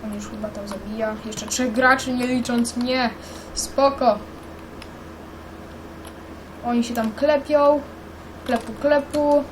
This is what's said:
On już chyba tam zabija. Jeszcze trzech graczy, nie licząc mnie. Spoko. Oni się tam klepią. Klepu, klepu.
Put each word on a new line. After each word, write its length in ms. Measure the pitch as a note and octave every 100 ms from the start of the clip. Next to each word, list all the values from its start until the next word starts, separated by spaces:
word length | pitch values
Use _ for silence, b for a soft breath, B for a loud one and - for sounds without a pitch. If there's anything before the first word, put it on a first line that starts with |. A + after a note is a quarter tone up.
On 100 | G#3+
już 140 | G#3 G#3
chyba 200 | G#3+ G#3+
tam 200 | G#3 G3+
zabija. 460 | G3 G#3 A3 A3 G#3+
Jeszcze 220 | A3 G#3+ G#3
trzech 260 | - B3+
graczy, 400 | A3 C4 C4 C4
nie 140 | B3 B3
licząc 500 | B3+ A#3+ A#3+ A#3 A#3+
mnie. 340 | B3 B3+ A#3+ - B B B
Spoko. 640 | - - - C#4 - B3 G#3 - - - - - - - - - - - - - - - - - - - - - - - - A#3+
Oni 180 | A#3+
się 100 | A#3
tam 180 | A#3 A3
klepią. 680 | - C#4+ D4 C#4+ D4 C#4+ D4 - - - - - - -
Klepu, 260 | A#3 - G#3+
klepu. 640 | C#4+ D4 C#4+ D4 D4 D4 C#4